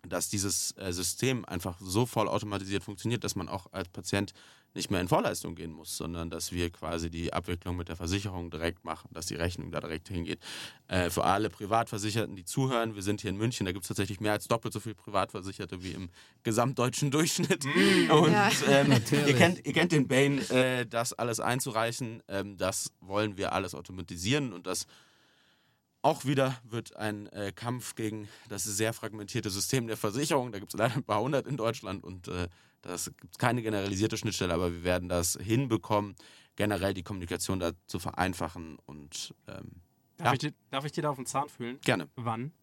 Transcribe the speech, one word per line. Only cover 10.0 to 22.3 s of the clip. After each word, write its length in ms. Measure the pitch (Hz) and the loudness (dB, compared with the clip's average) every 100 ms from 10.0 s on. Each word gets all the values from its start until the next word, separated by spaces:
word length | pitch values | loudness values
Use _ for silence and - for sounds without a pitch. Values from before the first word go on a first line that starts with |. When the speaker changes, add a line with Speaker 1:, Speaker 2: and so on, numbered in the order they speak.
| - | -6
Speaker 1:
hingeht. 320 | 92 82 85 - - - - _ | -6 -4 -6 -8 -12 -14 -16 _
Äh, 220 | 92 87 | 0 2
für 140 | 87 | 2
alle 260 | - 98 107 | 2 2 0
Privatversicherten, 840 | - 101 113 117 110 107 107 104 101 | -4 0 0 0 -2 -2 0 -2 -6
die 80 | 87 | -6
zuhören, 480 | - 131 123 113 | -2 0 2 0
wir 80 | 104 | -2
sind 180 | 95 101 | -2 -2
hier 80 | 104 | -2
in 60 | 98 | 0
München, 300 | 113 123 95 | -2 0 -2
da 60 | |
gibt's 160 | 95 - | -2 -4
tatsächlich 300 | 113 98 101 | -2 -2 -2
mehr 120 | 107 | 0
als 160 | 104 - | 0 2
doppelt 240 | 117 113 | 0 0
so 80 | 107 | -6
viel 140 | 113 | -8
Privatversicherte 880 | 104 - 101 95 107 92 92 95 90 | -12 -2 0 0 -4 -10 -8 -8 -8
wie 100 | 92 | -8
im 160 | 87 92 - - _ | -8 -10 -14 -20 _
gesamtdeutschen 680 | - 110 120 127 123 123 147 | 0 4 4 4 0 2 2
Durchschnitt. 540 | 143 160 - 175 185 131 | 4 2 2 2 2 2
Speaker 2:
Mm. 440 | 160 196 190 156 | 6 6 6 8
Speaker 1:
Und, 200 | 156 - | 8 8
Speaker 3:
Ja. 180 | - - - 131 | 8 6 4 6
Speaker 1:
ähm, 220 | 139 139 | 8 8
Speaker 4:
Natürlich. 400 | 131 107 143 147 | 6 6 4 6
Speaker 1:
ihr 80 | 131 | 6
kennt, 300 | 175 180 143 | 6 4 0
ihr 60 | |
kennt 180 | 143 165 | 2 4
den 160 | 160 123 | 4 6
Bane, 320 | 127 139 139 113 | 6 6 4 2
äh, 360 | 127 127 127 113 | 4 4 2 0
das 260 | 117 123 | 0 -2
alles 260 | - 120 110 | -2 -2 0
einzureichen. 840 | - 123 131 110 113 117 120 110 | 0 0 0 0 0 -2 -6 -8
Ähm, 280 | - | -6